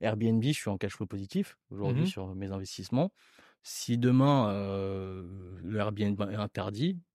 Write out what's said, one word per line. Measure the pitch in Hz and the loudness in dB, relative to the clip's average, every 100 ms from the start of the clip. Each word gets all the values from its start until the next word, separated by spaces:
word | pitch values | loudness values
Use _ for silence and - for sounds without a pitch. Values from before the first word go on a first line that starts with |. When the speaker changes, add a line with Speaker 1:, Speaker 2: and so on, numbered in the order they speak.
Speaker 1:
Airbnb, | 110 107 113 113 | -2 2 4 4
je | 127 | 4
suis | 151 - | 0 -2
en | 98 | -4
cash | 101 - | -4 -6
flow | 107 | -8
positif | 98 98 190 196 - _ | -6 -4 -2 -4 -8 _
aujourd'hui | 101 101 123 | -6 -2 2
Speaker 2:
Mhm. | 185 | 0
Speaker 1:
sur | 135 95 95 | -2 -8 -6
mes | 98 | -6
investissements, | 98 98 - 95 127 185 - _ - - _ | -6 -8 -10 -2 0 0 -4 _ -20 -20 _
si | - - - 120 | -14 -10 -2 2
demain, | 123 127 139 143 107 | 6 8 8 6 4
euh, | 101 98 98 98 95 95 92 87 95 90 92 | 2 -2 -2 -2 -4 -6 -8 -10 -12 -12 -10
le | 85 107 | -4 -2
Airbnb | 104 104 104 101 | 0 0 0 0
est | 101 107 | -2 -2
interdit, | 104 - 98 104 165 180 - | -4 -4 -4 -2 -2 -2 -8